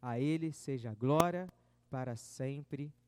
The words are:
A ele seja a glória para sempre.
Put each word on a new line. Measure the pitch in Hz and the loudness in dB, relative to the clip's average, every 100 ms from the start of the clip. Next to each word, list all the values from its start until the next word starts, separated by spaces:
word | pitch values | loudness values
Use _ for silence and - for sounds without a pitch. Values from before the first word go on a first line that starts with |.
A | 123 120 | -2 2
ele | 139 160 160 | 2 2 0
seja | 151 - 135 117 | -4 -4 -4 -4
a | 107 | 0
glória | 123 151 175 175 185 - _ _ _ | 4 6 6 2 -6 -12 _ _ _
para | 131 127 117 | -6 -4 -6
sempre. | - - 135 139 143 139 147 - | -10 -6 -6 -6 -8 -8 -8 -12